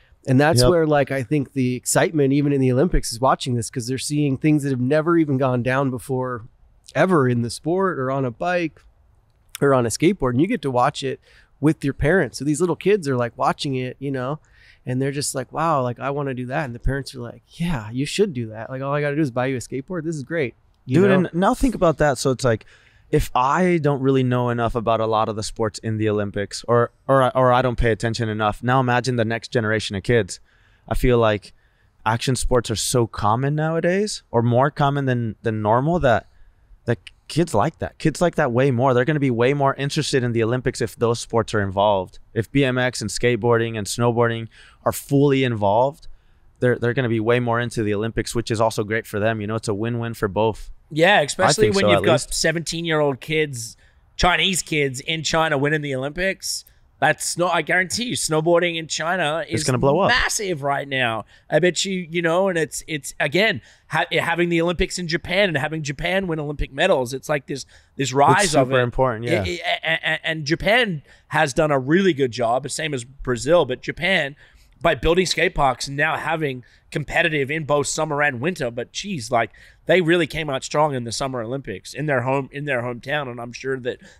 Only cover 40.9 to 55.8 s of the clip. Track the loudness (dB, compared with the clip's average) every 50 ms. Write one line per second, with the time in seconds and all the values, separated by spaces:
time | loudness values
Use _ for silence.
40.9 | -2 -2 0 0 0 -2 -4 -2 -2 -2 -2 0 -2 -2 -2 0 0 2 2 4
41.9 | 2 2 0 -4 -10 -18 -20 -8 -6 -6 -6 0 0 0 2 2 0 0 0 -2
42.9 | -2 -4 -6 -6 -4 0 2 2 2 2 2 2 2 2 2 0 -4 -6 -6 -6
43.9 | -2 0 0 2 2 2 2 0 0 -4 -8 -12 -14 -20 -20 -20 -20 _ _ -4
44.9 | -4 -4 -4 0 2 4 4 4 4 2 2 0 0 0 2 2 4 4 2 2
45.9 | 0 -6 -14 -18 -18 -20 _ _ _ _ _ -20 _ _ 2 2 2 2 0 -2
46.9 | 0 0 0 0 0 0 2 2 2 2 2 0 0 -2 -2 -4 -4 -4 -2 -2
47.9 | -2 -2 -2 -4 -4 -4 -6 -4 -4 -6 -2 -2 0 2 2 0 0 -2 -4 -2
48.9 | -4 -4 -4 -4 -4 -2 -2 0 -2 -2 -4 -4 -6 -4 -4 -4 -4 -2 -2 -4
49.9 | -4 -4 -6 -6 -6 -4 -4 -2 0 0 0 0 0 -4 -10 -14 -16 -18 _ _
50.9 | 0 2 4 4 4 4 2 0 -2 0 2 2 4 4 2 2 2 2 2 4
51.9 | 2 4 4 2 2 0 0 -4 -6 -2 -2 0 -2 -2 -4 -6 -6 -6 -2 0
52.9 | 2 2 2 2 0 -2 -6 -4 -2 -2 -2 -2 -4 -8 -12 -14 -16 -20 _ _
53.9 | _ _ _ _ _ 0 2 2 2 2 2 0 -2 -2 -4 -4 -2 -2 0 -2
54.9 | -2 -6 -8 -6 -6 -6 -4 -2 0 0 0 2 0 0 0 0 0 -2